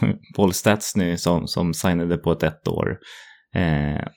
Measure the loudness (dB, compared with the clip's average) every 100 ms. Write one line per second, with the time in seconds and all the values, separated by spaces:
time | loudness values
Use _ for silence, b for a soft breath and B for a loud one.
0 | -2 -2 -6 0 2 2 2 0 0 -2
1 | 0 0 0 0 0 -2 -2 0 0 0
2 | 0 0 0 0 0 -2 -4 -2 -2 -4
3 | B B B B _ -2 0 2 0 -2
4 | -6